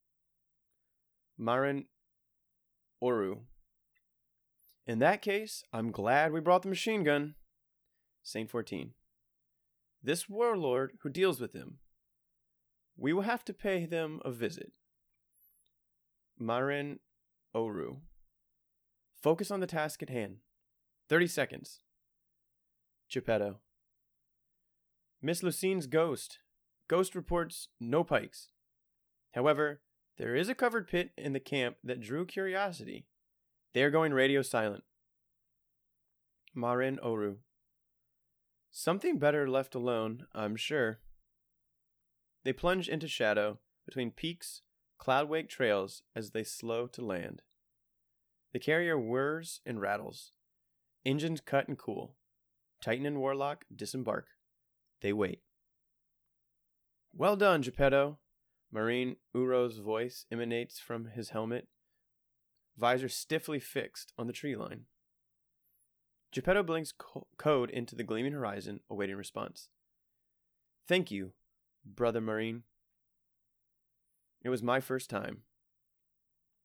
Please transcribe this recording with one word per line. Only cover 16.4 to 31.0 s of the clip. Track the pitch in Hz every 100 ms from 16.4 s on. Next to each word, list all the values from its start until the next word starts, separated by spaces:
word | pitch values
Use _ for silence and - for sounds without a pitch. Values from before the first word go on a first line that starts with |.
| 113 120 135 143 143 - _ _ _ _ _
Oru. | 113 113 98 64 67 160 - _ _ _ _ _ _ _ _ _ -
"Focus | 147 165 202
on | 202
the | 180
task | 165 151 -
at | -
hand. | 123 101 104 _ _ _ _ _ _ -
Thirty | 160 175
seconds." | 156 131 139 - - _ _ _ _ _ _ _ _ _ _ _ _ -
Geppetto. | 131 113 107 101 95 _ _ _ _ _ _ _ _ _ _ _ _ _ _ _ -
Miss | 139 170
Lucine's | 180 - 190 190 135
ghost. | 160 165 131 - - _ _ _ _ -
Ghost | 170 190
reports | 185 147 170 165 - - -
no | 117 147
pikes. | 170 131 98 - - _ _ _ _ _ _ _ _
However, | 120 143 147 151 147 _ _ _ -
there | 113
is | 127 190
a |
covered | 254 247 226 170
pit | 175